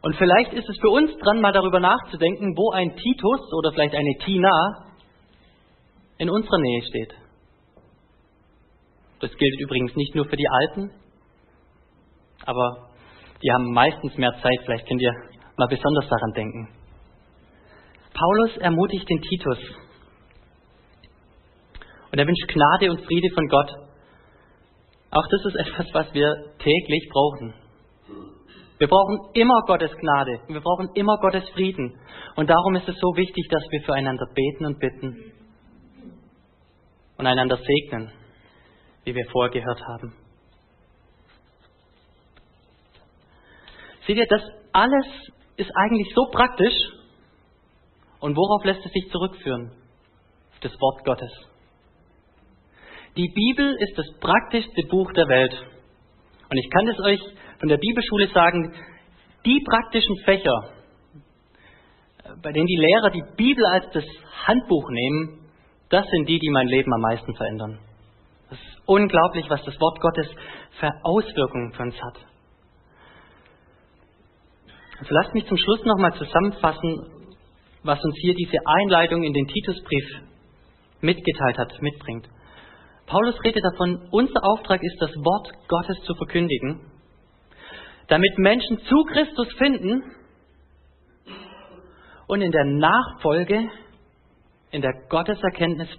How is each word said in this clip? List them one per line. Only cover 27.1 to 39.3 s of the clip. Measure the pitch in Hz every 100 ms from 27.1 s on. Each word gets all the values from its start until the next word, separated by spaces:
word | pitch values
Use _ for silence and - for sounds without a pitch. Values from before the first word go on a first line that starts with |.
brauchen. | 135 147 139 117 113 - _ _ _ _ - - - _ - - _
Wir | 147
brauchen | 185 190 208 -
immer | - 233 240 -
Gottes | 180 160 -
Gnade | 160 143 131 117 -
und |
wir | 156
brauchen | 156 180 185 -
immer | 202 214
Gottes | 196 190 180
Frieden. | - 190 185 127 - - - - -
Und | 156
darum | 170 180 185
ist | 180
es | 185
so | 180 175
wichtig, | 185 - 165
dass | 160 156
wir | 151
füreinander | 147 139 135 127 127
beten | - 135 139 156
und | 143
bitten | 135 - 135 117 - - _ _ _ - - 269 - 175 _ _ _ _ _ _ _ _ _ _
und | 135
einander | 127 127 123
segnen, | - 139 113 117 110 - - _ _ _ _ _ _ _
wie | -
wir | 123 120